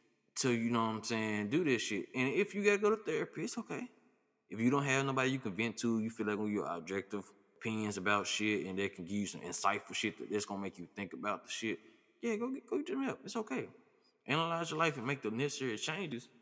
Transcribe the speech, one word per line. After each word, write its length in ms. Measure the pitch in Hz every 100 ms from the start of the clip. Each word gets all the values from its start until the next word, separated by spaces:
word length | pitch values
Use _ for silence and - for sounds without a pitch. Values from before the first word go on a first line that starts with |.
| _ _ _ -
to, 140 | 131
you 180 | 117 117
know 120 | 120
what 80 | 113
I'm 140 | 110
saying, 460 | 107 117 110 104 104
do 140 | 143
this 180 | 165 120
shit. 260 | - 101 - 127
And 180 | 131
if 200 | 156 196
you 100 | 196
gotta 140 | 202 202
go 120 | 208
to 80 | 214
therapy, 460 | - 156 160 -
it's 140 | 202 -
okay. 300 | 214 139 254 _ _ _ _ _ -
If 100 | 104
you 100 | 120
don't 140 | 143
have 220 | 143 135 139
nobody 240 | 135 131
you 80 | 135
can 160 | 113 90
vent 220 | 113 104
to, 220 | 120 113
you 100 | 110
feel 180 | 113 107
like 100 | 104
when 140 | 107
your 140 | 104 73
objective 580 | 85 80 98 92 104 - - _ -
opinions 380 | 113 110 107 98
about 300 | 95 104 95
shit 380 | - 107 104 92
and 120 | 95
they 120 | 98
can 160 | - 85
give 120 | 104
you 100 | 98
some 140 | -
insightful 520 | 87 87 98 104 -
shit 240 | - 107 -
that, 120 | -
that's 140 | 104 101
gonna 160 | 98
make 160 | 98 -
you 100 | 85 -
think 180 | 98
about 300 | - 104 98
the 80 | -
shit, 280 | - 113 - - - _ _
yeah, 140 | 233 214
go 160 | 240
get, 160 | 262 -
go 100 | -
get 100 | 302
some 160 | 269
help. 160 | 269 -
It's 120 | 190 233
okay. 320 | 220 262 98 - _ _ _ _ -
Analyze 440 | 147 165 165 165
your 80 | 156
life 180 | 165 143
and 100 | 117
make 140 | 143
the 100 | 107
necessary 460 | 110 143 - 131 107
changes 500 | - 160 127 120 - _